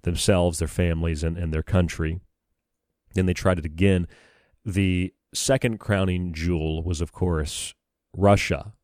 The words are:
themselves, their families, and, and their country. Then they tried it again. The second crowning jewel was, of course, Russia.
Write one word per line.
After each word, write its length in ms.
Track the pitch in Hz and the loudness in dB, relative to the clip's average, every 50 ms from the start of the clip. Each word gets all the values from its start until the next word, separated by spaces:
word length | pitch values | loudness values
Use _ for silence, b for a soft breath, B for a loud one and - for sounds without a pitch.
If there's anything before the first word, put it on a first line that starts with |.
| - | -2
themselves, 560 | 90 85 80 - - 101 90 87 87 82 - | -2 -2 -2 2 2 4 4 4 2 0 -2
their 100 | 82 80 | -6 -4
families, 540 | - - 90 87 82 82 82 82 80 73 80 | -2 0 0 0 0 0 -2 -2 -2 -2 -4
and, 140 | 82 82 | -4 -4
and 160 | 85 87 80 78 | -4 -6 -4 -4
their 100 | 78 80 | -4 -4
country. 580 | - - 92 87 82 - - 82 78 85 95 _ _ _ _ _ _ _ _ _ _ _ _ _ _ _ _ _ _ - | 0 2 2 2 2 0 -4 -4 -4 -4 -6 _ _ _ _ _ _ _ _ _ _ _ _ _ _ _ _ _ _ -2
Then 120 | 95 95 | 0 2
they 80 | 90 90 | 2 0
tried 240 | - - 98 92 87 | 2 2 0 0 0
it 80 | 76 | -2
again. 400 | 80 76 80 95 98 95 92 87 80 b b b b b b b b b b _ | -8 -2 2 4 4 4 4 0 -2 b b b b b b b b b b _
The 480 | 113 90 95 98 95 92 90 92 92 _ _ _ _ - | -4 0 0 2 2 2 0 -2 -4 _ _ _ _ -8
second 440 | - - - 135 131 - 123 113 101 | -6 0 2 2 2 2 -2 -4 -4
crowning 540 | - - 104 98 95 92 90 90 90 90 80 | -2 -2 0 0 2 0 0 -2 -2 -4 -6
jewel 500 | 78 80 87 87 80 78 78 78 80 80 | -4 -2 0 0 0 0 -2 -2 -2 -2
was, 200 | 87 90 76 85 | -4 -4 -4 -4
of 100 | - _ | -6 _
course, 640 | - 92 90 85 78 78 - - - - - - _ _ _ _ _ _ _ - | -2 -2 0 0 0 -2 -4 -6 -8 -10 -12 -14 _ _ _ _ _ _ _ -4
Russia. 560 | - 95 101 101 98 - - 85 71 - 110 - _ | 2 6 6 6 6 4 -2 -4 -6 -6 -14 -20 _